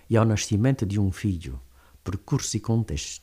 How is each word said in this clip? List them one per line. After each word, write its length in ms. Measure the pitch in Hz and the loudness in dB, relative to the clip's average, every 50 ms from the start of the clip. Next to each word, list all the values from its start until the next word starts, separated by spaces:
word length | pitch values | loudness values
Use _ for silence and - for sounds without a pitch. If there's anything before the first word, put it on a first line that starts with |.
| - - | -4 2
e 80 | 113 | 4
ao 80 | 113 110 | 4 4
Nascimento 600 | 113 107 104 - - 110 101 110 131 135 - 117 | 4 4 2 0 0 2 2 4 4 2 2 0
de 140 | 95 101 107 | 0 0 2
um 140 | 101 95 90 | 2 0 0
Filho, 480 | - - 107 95 85 80 69 65 65 - - - _ _ _ - - - | 0 -2 -2 -2 -2 -4 -8 -12 -12 -14 -16 -20 _ _ _ -20 -14 -8
Percurso 540 | - 95 98 - - - 131 - - - | -6 -6 -6 -4 -2 -2 -2 -2 -2 -4
e 20 | 107 | -4
Contexto 640 | - - 113 117 113 - 80 71 - - - - | -2 0 0 0 0 -2 -4 -6 -6 -8 -12 -14